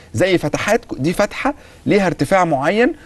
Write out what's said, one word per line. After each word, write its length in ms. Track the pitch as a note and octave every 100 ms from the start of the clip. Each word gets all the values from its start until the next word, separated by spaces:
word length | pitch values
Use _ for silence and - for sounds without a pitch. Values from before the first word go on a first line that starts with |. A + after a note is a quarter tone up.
| -
زي 240 | A2 F#3 F3
فتحات، 480 | D3 C#3 - A3+ - -
دي 140 | C#3
فتحه 400 | F3+ G#3 - C4 D4 - - -
ليها 220 | F#3+ F#3+
ارتفاع 380 | D3 - G3 F3
معين 480 | C#3+ C#3+ G#3 B3+ E4